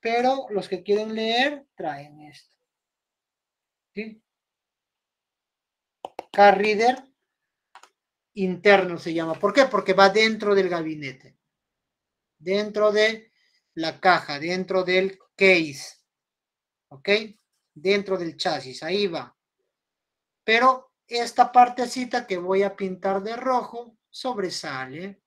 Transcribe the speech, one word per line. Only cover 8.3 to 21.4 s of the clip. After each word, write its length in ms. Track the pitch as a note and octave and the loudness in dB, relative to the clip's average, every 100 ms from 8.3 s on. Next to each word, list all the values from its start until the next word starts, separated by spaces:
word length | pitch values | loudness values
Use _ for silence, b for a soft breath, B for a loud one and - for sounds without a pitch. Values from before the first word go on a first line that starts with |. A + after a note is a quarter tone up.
interno 640 | G#3+ F#3 F3 G#3 G3 F3+ E3+ | -4 -4 2 6 6 4 -6
se 140 | F3+ | -6
llama. 220 | E3 E3 | -6 -4
¿Por 180 | D#3+ G3+ | -2 0
qué? 140 | A#3 C4 | 4 4
Porque 280 | G3 F#3+ | 2 0
va 140 | F#3 G3 | 6 6
dentro 440 | G3 A3 G#3+ G#3 | 6 2 0 0
del 140 | G3 F#3 | 2 2
gabinete. 680 | F3 D#3+ D#3 C#3 B2 - _ _ _ _ _ _ _ _ _ _ _ | -2 -6 -8 -12 -14 -20 _ _ _ _ _ _ _ _ _ _ _
Dentro 540 | D#3 G3 G#3+ G#3 G#3+ | -4 -4 -2 0 2
de 400 | G#3 G#3+ A3 - _ _ _ _ | 4 0 0 -14 _ _ _ _
la 260 | - D#3+ D#3 | -8 -8 0
caja, 380 | F#3+ E3+ - C#3+ | 2 2 0 -10
dentro 460 | D#3+ F#3 F#3 F#3 | -6 -6 -2 -2
del 340 | F3+ F#3 F#3+ F#3+ _ | 0 0 0 -6 _
case. 680 | - F#3+ F3+ D#3 C#3 - - _ _ _ _ _ _ _ _ _ | 0 4 4 2 -8 -16 -20 _ _ _ _ _ _ _ _ _
¿Ok? 200 | C#3 D#3+ G3+ A3 - _ _ _ - | -14 -2 0 -2 -18 _ _ _ -8
Dentro 380 | D#3+ G3+ G3 F#3 | -2 -2 0 -6
del 200 | E3+ C#3+ | -6 -6
chasis, 460 | F#3 D3+ C3 B2 | -4 -4 -8 -12
ahí 240 | D#3 F#3+ G3+ | -6 -2 -2
va. 300 | E3 A#2+ _ _ _ _ _ _ _ _ _ _ _ | -4 -12 _ _ _ _ _ _ _ _ _ _ _
Pero 500 | - A3 B3+ B3 - _ _ | 0 4 4 2 -6 _ _
esta 460 | A#3 A#3 - | -6 -6 0